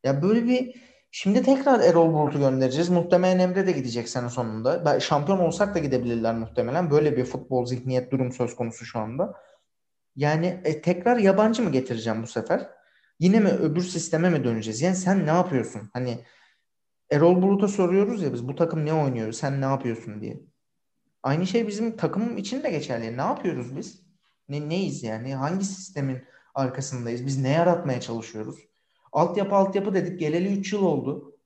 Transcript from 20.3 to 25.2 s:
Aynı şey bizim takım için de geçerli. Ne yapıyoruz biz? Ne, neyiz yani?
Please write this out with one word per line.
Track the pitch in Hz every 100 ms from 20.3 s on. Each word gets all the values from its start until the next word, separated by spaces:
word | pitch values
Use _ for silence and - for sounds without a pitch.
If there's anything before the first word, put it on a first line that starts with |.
| - - _ _ _ _ _ _ _
Aynı | 131 151 180
şey | 233 214
bizim | 202 226 220
takım | - 190 233 220
için | 196 262
de | 285
geçerli. | 156 - 117 113 120
Ne |
yapıyoruz | 170 294 190 139 120 139
biz? | - - _ _ _ _ -
Ne, | 143 147
neyiz | 175 180 139
yani? | 117 110